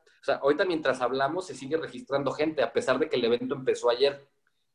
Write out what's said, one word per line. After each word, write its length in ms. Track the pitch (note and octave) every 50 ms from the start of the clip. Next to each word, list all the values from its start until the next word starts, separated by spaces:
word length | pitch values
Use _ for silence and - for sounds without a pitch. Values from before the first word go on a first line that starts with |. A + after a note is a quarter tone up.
| _ _ _ _
o 20 | -
sea, 120 | - C3+
ahorita 300 | - C3+ C#3+ D3 D#3 G3
mientras 340 | F#3 E3+ D#3 D3+ C3+ A#2+ B2+
hablamos 460 | B2 A#2+ C3 C3+ C3+ C3+ D#3+ C3+ -
se 60 | - B2+
sigue 220 | - C3+ C3 D#3
registrando 540 | D#3+ C#3 B2 - B2 - - C#3 C#3 C#3+ C3
gente, 300 | B2+ - D3+ D#3+ D#3+ -
a 120 | A#2+ - -
pesar 260 | A#2+ A#2 C3 B2+ C3
de 80 | -
que 80 | - -
el 80 | C3 A#2
evento 300 | A2+ A#2 A#2+ B2+ B2+ C#3
empezó 340 | C3 C3 B2 A2 - A#2 A#2+
ayer. 380 | A#2+ B2 C#3 C#3+ C#3 - - _ _ _ _ _ _ _ _ _ _